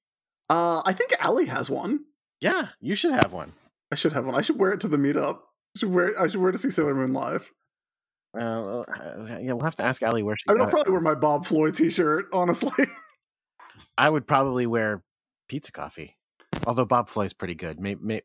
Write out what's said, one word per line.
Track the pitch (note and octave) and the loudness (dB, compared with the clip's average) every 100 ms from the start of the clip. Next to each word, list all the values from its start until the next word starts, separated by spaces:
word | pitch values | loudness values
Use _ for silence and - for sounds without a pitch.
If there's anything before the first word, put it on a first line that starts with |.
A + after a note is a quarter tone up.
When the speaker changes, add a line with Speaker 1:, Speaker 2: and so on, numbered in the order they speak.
| _ _ _ _ - | _ _ _ _ 0
Speaker 1:
Uh, | E3 E3+ E3 F#3+ | 2 2 0 0
I | |
think | F#3+ B4 - | -2 0 0
Allie | E3+ A#3+ D4 | 2 2 0
has | C3 B2 | -2 -4
one. | C3+ - D4 D4 _ _ _ | -4 -4 -4 -6 _ _ _
Speaker 2:
Yeah, | F#3 F#4 C#4 - | -2 0 -4 -8
you | B2 | -4
should | G3+ E4+ | 0 2
have | C4 - | 2 0
one. | F2+ E2 - _ _ - | -2 -12 -16 _ _ -10
Speaker 1:
I | D3 | -2
should | E3 | 0
have | D3 C3 | 0 -2
one. | B2+ | -2
I | |
should | - D#4 | 0 2
wear | F#3+ | 2
it | G3 | 0
to | G3 | 0
the | D3 | 2
meetup. | C#3 D3 C#3+ - _ _ _ - | 2 0 -2 -6 _ _ _ -6
I | |
should | G#3 | 0
wear, | F3+ F3+ G#3+ | 2 2 2
I | F#3 | 0
should | F#3+ | 2
wear | F#3 | 0
it | |
to | F#3+ | 0
see | C#4+ | 0
Sailor | - D3+ | 0 2
Moon | C3+ C3 | 2 0
live. | C3+ B2 - - _ _ _ _ _ _ _ _ A2 | -2 -2 -6 -8 _ _ _ _ _ _ _ _ -8
Speaker 2:
Uh, | A#2 A2+ G2+ A#2+ | -6 -4 -6 -8
uh, | - - D#2+ B1 A2 A2+ | -8 -10 -10 -12 -12 -8
yeah, | B2 | -6
we'll | A#2+ | -4
have | D3+ - | -4 -2
to | |
ask | A2 B2+ | -2 0
Allie | A2+ A#2 | 0 0
where | G#2 G#2+ | 0 -2
she | - | 2
Speaker 1:
I | |
mean, | G#3+ | 2
I'll | - | 4
Speaker 2:
got | |
it. | D4+ | 2
Speaker 1:
probably | C#4+ | 2
wear | F#3 | 2
my | D#3+ D3 | 2 2
Bob | D3+ D3 F3 | 2 2 2
Floyd | D#3 D#3 F#3 | 2 2 4
t-shirt, | E3+ D#3+ D#3+ D#3 - | 2 4 2 2 0
honestly. | F#3+ F3+ E3+ - - - - - _ _ _ | 0 2 2 0 2 0 0 -20 _ _ _
<laughs> | _ _ - - - - | _ _ -20 -20 -8 2
Speaker 2:
I | C#3+ | 4
would | D#3 A#2+ | 4 2
probably | C#3 C3+ B2 A#2+ | 2 2 0 0
wear | A#2 A2 G2+ - _ _ _ - | 0 0 -4 -8 _ _ _ -12
Pizza | F#2 - | -10 -10
Coffee. | - D2 - D3+ _ _ _ _ - - | -12 -12 -12 -18 _ _ _ _ -6 -2
Although | A#2+ A#2 | 0 4
Bob | B2 A#2 | 2 2
Floyd's | - G2 | -2 -4
pretty | - F2+ E2 | -4 -8 -6
good. | F2 D#2 | -8 -6
May-, | G2 G2+ | -6 -6
may-, | G#2+ A2 | -6 -6